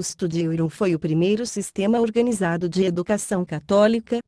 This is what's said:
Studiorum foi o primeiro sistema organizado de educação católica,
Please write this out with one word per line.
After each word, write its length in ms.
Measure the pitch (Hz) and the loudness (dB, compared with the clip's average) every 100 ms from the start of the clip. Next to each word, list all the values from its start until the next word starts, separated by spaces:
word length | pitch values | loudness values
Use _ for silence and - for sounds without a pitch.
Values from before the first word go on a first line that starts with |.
Studiorum 640 | 180 - 180 165 165 165 160 | -2 -6 -4 -2 -2 0 -2
foi 240 | - 196 | 0 0
o 60 | 160 | 0
primeiro 440 | 156 156 185 214 240 | 0 2 2 0 -2
sistema 520 | 202 - - 196 240 | -6 -6 -2 0 2
organizado 720 | 233 233 240 208 175 170 175 | 2 2 0 0 0 0 -2
de 140 | 185 | 0
educação 600 | 190 175 175 208 - 190 | 0 0 -2 -4 -2 -4
católica, 760 | 180 151 - 202 214 226 - 233 | -2 -6 0 4 4 2 -2 -6